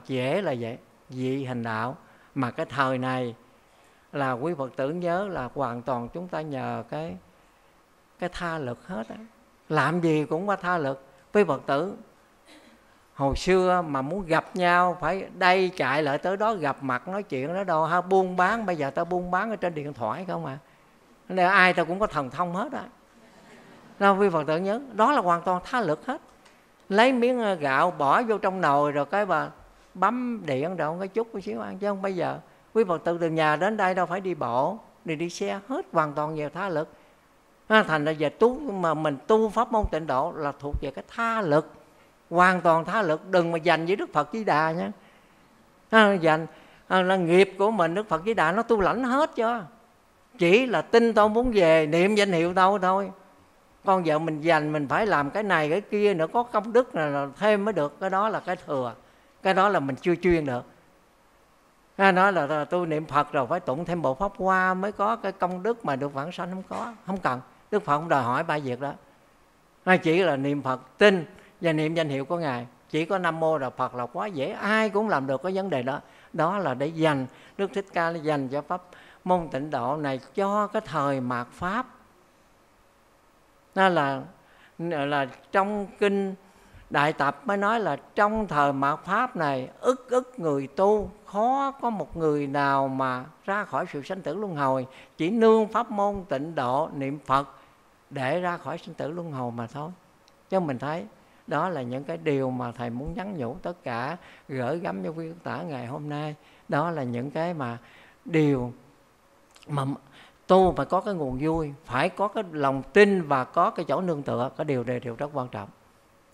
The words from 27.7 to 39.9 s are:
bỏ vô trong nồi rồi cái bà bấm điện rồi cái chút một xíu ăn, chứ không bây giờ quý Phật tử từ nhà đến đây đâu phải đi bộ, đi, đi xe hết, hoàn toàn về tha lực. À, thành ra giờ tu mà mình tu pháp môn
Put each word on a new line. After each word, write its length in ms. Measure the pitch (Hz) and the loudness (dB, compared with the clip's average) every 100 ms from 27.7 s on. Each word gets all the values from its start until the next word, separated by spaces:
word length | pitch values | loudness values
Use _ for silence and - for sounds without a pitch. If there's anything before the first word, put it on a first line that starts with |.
| 131 175 | 4 2
bỏ 320 | 156 139 170 | 2 4 4
vô 140 | 233 208 | 4 0
trong 240 | 190 190 | 0 0
nồi 300 | 160 143 147 | 2 4 2
rồi 140 | 143 143 | 0 0
cái 200 | 196 202 | 0 0
bà 240 | 160 147 - - _ _ | 0 -2 -8 -20 _ _
bấm 480 | - 190 247 247 226 170 | -2 0 0 -4 -6 -4
điện 300 | 131 156 185 | -2 -2 -4
rồi 200 | 151 170 | -4 -4
cái 80 | 190 | -6
chút 260 | 220 233 | -4 -4
một 60 | 214 | -6
xíu 180 | 190 226 | -10 -10
ăn, 160 | 202 190 | -10 -6
chứ 100 | 202 | -4
không 140 | 202 | -4
bây 140 | 190 185 | -4 -4
giờ 240 | 143 139 - _ _ | -4 -6 -12 _ _
quý 100 | 220 | 0
Phật 200 | 220 160 | 2 0
tử 140 | 170 170 | -2 0
từ 120 | 170 | 0
nhà 260 | 160 156 151 | 2 2 2
đến 220 | 185 220 | 0 0
đây 160 | 185 | 0
đâu 120 | 185 175 | 0 -2
phải 160 | 180 | -2
đi 140 | 190 170 | -4 -4
bộ, 440 | 123 120 147 214 - _ - | -2 0 0 -2 -12 _ -8
đi, 100 | 156 | -6
đi 140 | 170 | -6
xe 300 | - 202 196 196 | -6 -6 -6 -6
hết, 160 | 277 - | -8 -2
hoàn 220 | 165 151 | 0 0
toàn 220 | 143 151 156 | 0 -4 -4
về 140 | 147 | -6
tha 200 | 165 196 | -6 -4
lực. 200 | 156 160 - _ _ _ _ _ _ - | -4 -4 -10 _ _ _ _ _ _ 0
À, 160 | 220 | 2
thành 220 | 202 156 147 | 4 0 0
ra 60 | |
giờ 180 | 156 147 143 | 0 -2 2
tu 200 | 226 262 | 2 2
mà 340 | 294 196 170 | -6 -2 0
mình 240 | 151 156 135 - | 0 -2 -2 2
tu 220 | 220 220 | 2 2
pháp 220 | 202 233 | 0 0
môn 120 | 220 202 | 0 0